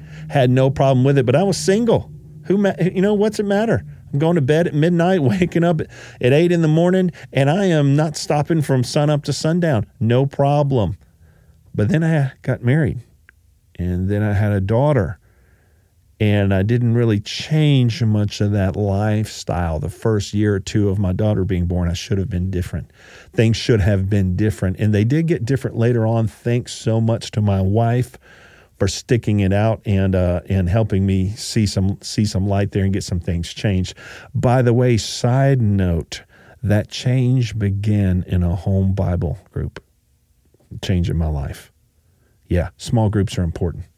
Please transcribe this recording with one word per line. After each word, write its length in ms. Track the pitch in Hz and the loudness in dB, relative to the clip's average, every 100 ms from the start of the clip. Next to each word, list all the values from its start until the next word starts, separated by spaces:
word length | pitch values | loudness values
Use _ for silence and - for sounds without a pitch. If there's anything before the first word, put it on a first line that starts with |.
| - - - | -20 -18 -4
Had 200 | 143 127 | 2 2
no 200 | 127 135 | 4 2
problem 340 | 131 135 131 | 2 2 4
with 140 | 135 139 | 4 2
it, 80 | 120 | 2
but 80 | |
I 80 | 139 | 2
was 160 | 196 - | 2 0
single. 520 | 170 202 233 160 - - - - - | 0 2 2 0 -2 -14 -20 -10 -2
Who 100 | 196 | 0
ma-, 200 | 196 - | 0 0
you 220 | 170 190 | -2 0
know, 100 | 196 | 0
what's 280 | 208 214 208 | 2 0 -2
it 40 | |
matter? 400 | 202 202 226 143 - - - | 0 0 2 0 -2 -16 -6
I'm 60 | 143 | -2
going 160 | 160 170 | 2 2
to 40 | |
bed 280 | 127 151 175 | 2 2 2
at 60 | |
midnight, 460 | 147 160 175 170 190 | 2 2 2 2 2
<laughs> 0 | |
waking 420 | 143 190 175 170 | 2 2 0 2
up 160 | 170 160 | 0 0
at 520 | - - - - 120 | -4 -12 -18 -2 2
eight 200 | 143 175 | 4 4
in 100 | 170 | 2
the 60 | 160 | 2
morning, 420 | 156 175 185 185 - - | 4 4 2 0 -4 -6
and 180 | 135 139 | 0 2
I 160 | 180 196 | 2 2
am 300 | 156 143 143 | 2 2 2
not 200 | 156 151 | 0 -4
stopping 460 | - 147 143 165 | -2 -2 0 0
from 220 | 143 131 | 0 0
sun 260 | 123 156 147 | 0 0 2
up 140 | 147 | 0
to 80 | 147 | -2
sundown. 540 | 135 156 175 170 117 - - | -2 0 0 0 0 -2 -2
No 260 | 113 123 | 2 2
problem. 720 | 135 - 139 147 143 131 92 - _ _ - _ _ _ _ | 2 0 2 2 2 0 0 -4 _ _ -20 _ _ _ _
But 140 | - 104 | -2 0
then 160 | 160 | 2
I 280 | 165 160 135 - | 2 0 0 -4
got 200 | - 123 | -6 -2
married, 380 | 120 151 123 120 - _ _ _ _ _ _ - | 0 2 0 -4 -10 _ _ _ _ _ _ -8
and 300 | 90 90 95 | -4 -2 -2
then 140 | 104 | -2
I 100 | 107 | 0
had 200 | 101 104 | 0 0
a 80 | 104 | 0
daughter, 580 | 95 113 147 139 82 - _ _ _ _ _ _ _ _ _ - | 0 0 2 2 0 -6 _ _ _ _ _ _ _ _ _ -4
and 340 | 107 104 98 | 0 2 2
I 80 | 98 | 0
didn't 320 | 101 120 120 | 0 0 0
really 240 | 120 117 104 | 2 2 0
change 840 | - - - 156 151 139 120 107 | -4 -10 -4 0 2 4 2 0
much 360 | 113 107 104 - | 0 0 0 -2
of 120 | 104 | -2
that 240 | 104 92 76 | 0 0 -2
lifestyle. 1040 | 101 95 107 107 101 - - 85 87 78 | -2 0 0 -2 -4 -8 -6 -2 -2 -2
The 100 | 78 | -6
first 420 | - 113 107 - | -4 -2 -2 -2
year 220 | 104 104 | -2 0
or 60 | 98 | 0
two 280 | - 110 101 | -2 0 0
of 80 | 98 | 0
my 160 | 92 | -2
daughter 320 | 92 107 107 | 0 0 0
being 220 | 92 90 87 | 0 0 0
born, 220 | 90 87 | 0 -2
I 60 | |
should 240 | 87 - 98 | -4 -4 -2
have 120 | 87 | -2
been 220 | 90 92 | -4 -4
different. 400 | 90 80 85 - _ - - - | -4 -4 -8 -10 _ -20 -20 -6
Things 240 | - 113 107 | 0 2 2
should 240 | - 113 | 2 2
have 280 | 98 98 95 | 4 2 2
been 280 | 104 92 92 | 0 0 0
different, 420 | 107 - 95 95 | -2 -2 -4 -2
and 160 | 104 | 0
they 80 | 104 | 2
did 240 | 113 151 165 | 2 0 0
get 180 | 165 | -2
different 320 | 117 135 - 113 | -2 -2 -4 -2
later 300 | 117 120 110 | 0 2 0
on. 220 | 113 107 | 0 -2
Thanks 440 | - 117 123 120 | -4 -4 -4 -4
so 280 | - 117 113 | -6 -2 0
much 320 | 113 113 - | 0 -2 -4
to 100 | - | -2
my 180 | 104 95 | 0 2
wife, 560 | 95 107 117 123 - - - - - - _ - | 2 2 2 0 -2 -10 -20 -20 -20 -20 _ -4
for 100 | 98 | -4
sticking 520 | - - 120 - 101 | -4 -2 -2 0 0
it 120 | 98 | 2
out 280 | 98 110 110 | 2 0 -2
and, 300 | - 98 98 | -2 0 2
uh, 260 | 92 90 87 - | 2 0 -2 -2
and 200 | 95 87 | -2 0
helping 380 | 113 110 98 98 | 0 0 0 2
me 240 | 95 95 | 0 -2
see 360 | 110 - 120 104 | -4 -4 0 0
some, 320 | 104 95 95 | 0 -2 -4
see 240 | - - | -6 -2
some 220 | 107 - 101 | -2 0 0
light 260 | 98 101 | 0 0
there 120 | 104 | 0
and 80 | 98 | 0
get 120 | 85 | -2
some 160 | - 90 | -4 -6
things 320 | - 85 82 | -4 -4 -6
changed. 420 | - 113 92 90 - - - - | -4 -2 -2 -4 -8 -20 -20 -8
By 280 | 117 120 127 | -2 2 2
the 100 | 123 | 4
way, 220 | 117 127 110 | 2 2 0
side 680 | - - 123 127 139 135 | -2 -4 0 2 2 2
note, 600 | 107 98 92 82 - - - - - - | 2 2 0 -2 -4 -14 -18 -20 -20 -8
that 260 | 101 104 - | -2 0 -2
change 680 | - 127 131 123 131 110 110 | -4 -2 0 2 0 0 -2
began 680 | 101 98 107 104 98 90 87 | -2 -2 0 0 2 0 0
in 160 | 92 | 0
a 140 | 87 87 | 0 -2
home 380 | - 95 95 | -2 0 0
Bible 440 | 98 92 87 90 - - | 0 -2 -2 -4 -6 -10
group, 300 | - 80 - - _ _ _ _ _ _ _ - - | -8 -8 -10 -20 _ _ _ _ _ _ _ -20 -10
change 280 | - 92 87 | -2 0 0
in 60 | 82 | 0
my 120 | 80 | -2
life. 420 | 73 69 - - _ _ _ _ _ _ _ - | -2 -6 -10 -18 _ _ _ _ _ _ _ -2
Yeah, 220 | 90 - - | -2 -2 -8
small 340 | - 120 107 | -4 0 2
groups 280 | 104 95 - | 0 -2 -2
are 40 | |
important. 420 | 87 - 87 - - | -4 -2 -6 -6 -14